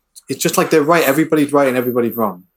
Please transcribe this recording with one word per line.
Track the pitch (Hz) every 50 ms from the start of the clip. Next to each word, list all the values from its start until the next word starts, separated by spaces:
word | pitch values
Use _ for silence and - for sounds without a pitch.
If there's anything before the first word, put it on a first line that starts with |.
| _ _ _ - - -
it's | 139 - -
just | 170 - -
like | 170 -
they're | - 156 143
right. | 147 170 170 139
Everybody's | 131 135 151 160 143 160 151 147 143 143
right | 143 143 131
and | 123 127
everybody's | 120 127 117 123 120 117 101 117
wrong. | 113 104 90 90 92 _ _